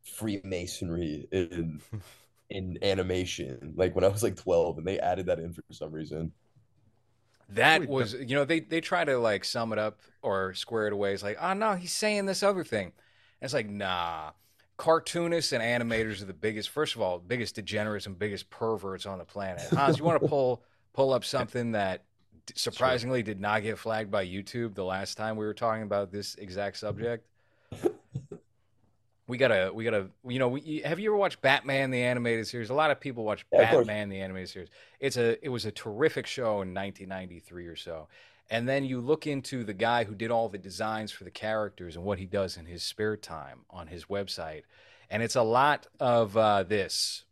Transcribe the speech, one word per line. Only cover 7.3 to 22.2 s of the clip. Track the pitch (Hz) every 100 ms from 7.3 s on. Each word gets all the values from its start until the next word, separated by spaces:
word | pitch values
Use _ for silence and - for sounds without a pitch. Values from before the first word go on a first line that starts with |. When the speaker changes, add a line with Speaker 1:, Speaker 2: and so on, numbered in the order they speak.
| _ _
Speaker 2:
That | 101 135 156
Speaker 3:
Wait, | 135
Speaker 2:
was, | 135 113
Speaker 3:
the | 123 127
Speaker 2:
you | 139
know, |
they, | 139 165
they | - 160
try | 160 180 156
to, | 127
like, | 117 101 -
sum | 123 113
it | 107
up | 107 - _ _
or | 120 98 95 92
square | - 117 107
it |
away. | 101 101
It's | 98
like, | 101 107
"Oh, | 170
no, | 190 220 190
he's | 175
saying | - 214 208 196
this | 190
other | 202 190
thing." | 160 107 90
And | - _ _ _ _ 127
it's |
like, | 127 107
nah. | 101 98 90 85 80 78 - _ _ _ -
Cartoonists | - 165 160 175 170 170 -
and | 127
animators | 113 120 117 113 110 101
are | 98
the |
biggest, | 85 110 107 101
first | - 151 117
of |
all, | 95 90
biggest | 90 123 107 -
degenerates | 95 107 107 104 101
and | 90
biggest | 104 98 -
perverts | - 113 107 98 95 101
on | 95
the | 82
planet. | 101 98 87 -
Hans, | 135 139 147
you |
wanna | 160 156
Speaker 3:
<laughs> | 151
Speaker 2:
pull, | 143 127 117 _ _ _
pull | - 135
up | 127
something | - 135 117 123 117
that | 110 95 90 _ _